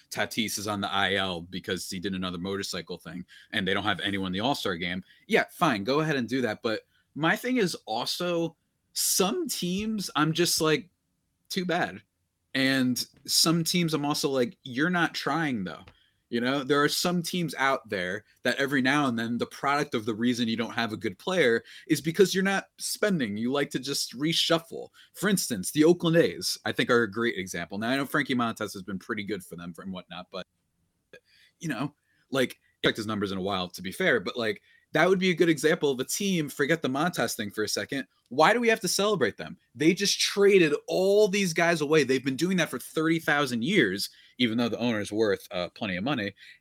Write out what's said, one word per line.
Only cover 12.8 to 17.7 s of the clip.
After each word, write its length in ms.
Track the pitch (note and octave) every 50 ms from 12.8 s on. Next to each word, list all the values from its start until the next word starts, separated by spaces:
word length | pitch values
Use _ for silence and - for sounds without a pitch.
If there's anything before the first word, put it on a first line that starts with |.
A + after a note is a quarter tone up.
| B2+ B2+ B2 A2+ - - _ _ -
some 380 | - - - - E3+ E3 E3+ D#3+
teams, 280 | - - F3 F3 D#3+ D#3+
I'm 120 | D3 D3
also 240 | C#3+ D3 - - D3
like, 280 | C3+ C3 B2 A#2 - _ -
"You're 280 | C#3 B2 B2 D3+ F3+
not 240 | F3+ F3 E3 - -
trying, 500 | - - D3+ C#3 D#3+ E3 D3 B2+ G#2+ F#2+
though." 200 | F2 D#2 - - - - _ _ _ _ _ _ -
You 100 | A#2+ A#2 A#2
know, 200 | B2+ C3+ C#3+ C3+
there 180 | C3 D3 C#3+
are 80 | C#3+ C#3+
some 340 | - - - F3+ F3 F3+ D#3+
teams 340 | - - F#3 E3+ C#3+ B2
out 320 | C3 C3 C3+